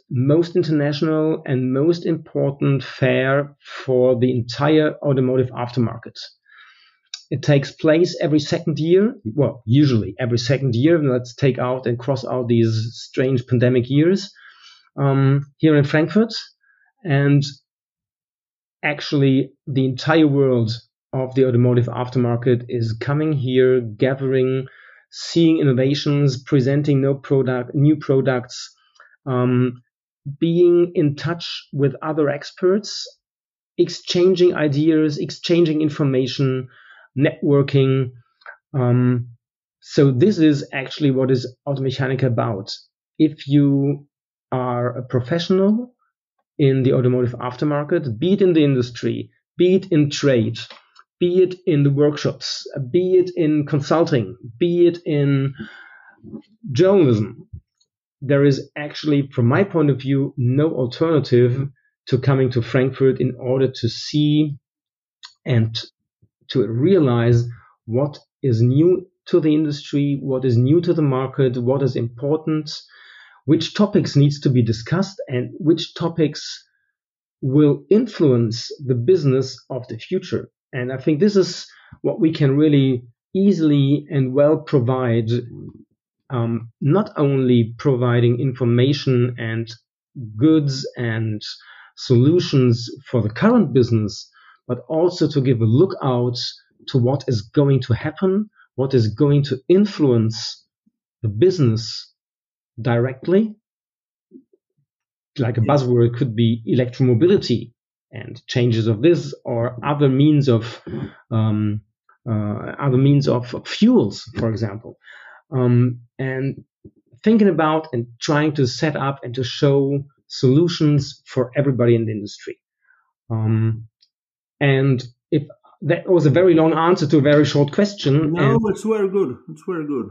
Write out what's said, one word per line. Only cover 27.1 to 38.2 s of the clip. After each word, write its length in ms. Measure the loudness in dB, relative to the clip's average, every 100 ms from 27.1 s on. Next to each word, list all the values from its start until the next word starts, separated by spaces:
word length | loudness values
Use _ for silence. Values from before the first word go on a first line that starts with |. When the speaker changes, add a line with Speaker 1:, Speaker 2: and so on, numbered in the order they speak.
Speaker 1:
product, 600 | -2 0 0 0 -4 -4 2
new 200 | 2 2
products, 800 | 0 0 2 -2 -6 -16 -20 _ _ _ _ _ -4
um, 540 | -2 0 2 0 -4 _ _ _ _ -14 -4
being 520 | 0 2 4 4 2 0
in 200 | -2 -2
touch 520 | -6 -8 -10 -14 -10
with 220 | -2 -2 -2
other 260 | -6 -2 -2
experts, 800 | -2 -10 -2 0 0 -4 -14 -16 _ _ _ _ _ _ -2
exchanging 800 | -2 -4 -4 2 2 4 2 2
ideas, 600 | -2 0 2 2 0 -2
exchanging 640 | -8 -8 -2 2 2 0
information, 840 | -2 0 0 0 -2 -2 -2 -2 -8 _ -20 -20 _ -2
networking. 920 | -2 0 0 2 2 2 2 0 -2 -10